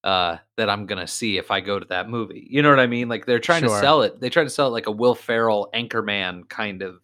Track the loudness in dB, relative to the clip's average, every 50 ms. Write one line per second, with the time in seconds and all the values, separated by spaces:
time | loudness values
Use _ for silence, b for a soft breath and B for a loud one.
0 | 0 0 0 2 0 -2 -4 -8 _ _ _ -2 0 0 0 -2 -4 -8 -6 -8
1 | -6 -8 -8 -6 -4 -2 -2 -4 -4 -2 -4 -4 -2 -2 -4 -4 -4 _ -4 -4
2 | -4 -4 -6 -8 -8 -8 -12 -18 -14 -4 0 2 6 6 6 6 4 2 2 -4
3 | -4 -4 -4 -6 0 0 0 0 2 2 2 2 4 2 2 4 4 4 4 4
4 | 4 2 0 -4 -6 0 0 0 0 0 0 0 0 0 0 -2 -4 -4 -4 2
5 | 2 2 2 2 -2 -2 0 2 4 2 2 2 -2 -2 -4 -6 -6 -4 -4 -4
6 | -2 -2 -2 -2 -2 -4 -6 -10 -16 _ -8 -6 -6 -6 -6 -8 -10 -10 -10 _